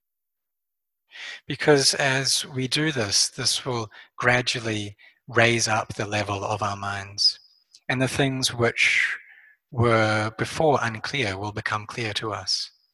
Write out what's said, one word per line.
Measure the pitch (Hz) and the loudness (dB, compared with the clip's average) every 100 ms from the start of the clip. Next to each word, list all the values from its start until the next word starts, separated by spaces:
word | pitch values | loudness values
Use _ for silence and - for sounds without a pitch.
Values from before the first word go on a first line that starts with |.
| _ _ _ _ _ _ _ _ _ _ _ - - - - | _ _ _ _ _ _ _ _ _ _ _ -16 -14 -14 -10
Because | 143 - 143 135 | -2 4 6 6
as | - 143 135 131 - 170 | 2 0 2 0 -2 -2
we | 131 127 | -4 -2
do | 147 156 | 0 0
this, | 135 101 - - | 0 0 2 0
this | - 120 - 139 | 0 -2 -2 -4
will | 120 107 - - - | -6 -6 -12 -20 -2
gradually | 123 123 123 127 113 107 104 - - _ - | 2 2 0 -4 -4 -4 -6 -12 -20 _ -2
raise | 117 117 117 113 | 4 4 4 2
up | 110 - | 0 -2
the | - 101 | -6 -4
level | 104 101 98 | -2 -2 -4
of | 107 104 | -4 -2
our | 104 101 | -4 -4
minds, | 98 101 98 101 - - _ _ _ - - | -6 -8 -8 0 2 0 _ _ _ -18 -4
and | 131 | -2
the | 131 | 0
things | - 139 131 131 | 2 0 2 -2
which | 120 117 - - - - - - - - _ _ | 2 0 4 2 4 0 -2 -12 -20 -20 _ _
were | 127 117 113 107 107 107 - | 2 4 4 4 2 -2 -4
before | 120 - 160 123 | -4 2 2 2
unclear | 117 110 - 143 107 95 | 0 -6 -6 -2 -2 -2
will | 104 | -6
become | 107 - 110 104 | -6 -4 -4 -6
clear | - 110 101 | -6 -4 -4
to | 113 | -4
us. | 98 92 - - _ _ | -6 -4 -4 -4 _ _